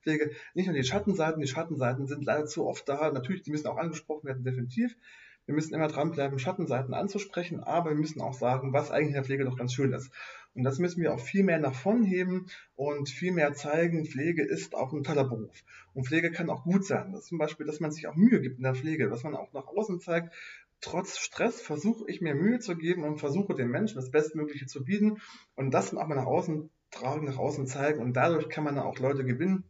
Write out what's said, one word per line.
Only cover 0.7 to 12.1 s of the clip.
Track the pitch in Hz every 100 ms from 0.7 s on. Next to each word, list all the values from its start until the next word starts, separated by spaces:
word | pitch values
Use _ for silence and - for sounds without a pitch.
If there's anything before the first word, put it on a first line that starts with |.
| 147
die |
Schattenseiten. | 127 202 202 175 160 160
Die | 131
Schattenseiten | 160 165 143 123 127 135
sind | 151 143
leider | 139 151
zu | - 139
oft | - -
da. | 143 156
Natürlich, | 139 123 190
die | -
müssen | 151 151
auch | -
angesprochen | 165 156 - 151 143
werden, | 127
definitiv. | 127 127 123 220 240 - - - - - -
Wir |
müssen | 147 151
immer | - 156
dranbleiben, | 135 156 160 139 135
Schattenseiten | 127 185 151 123 127
anzusprechen, | 123 196 208 196 - 170 170
aber | - 160 160
wir | 151
müssen | 156 143
auch | 113
sagen, | 127 120 127 135
was | 135 151
eigentlich | - 151
in |
der | 139
Pflege | 127 135 123
doch | 123
ganz | 123
schön | 127 135
ist. | 127 - - - - - -
Und |
das | 127 139
müssen | 175 170
wir | 160
auch | -
viel | - 196
mehr | 190 160
nach | 143 127
vorn | 190 233
heben | 208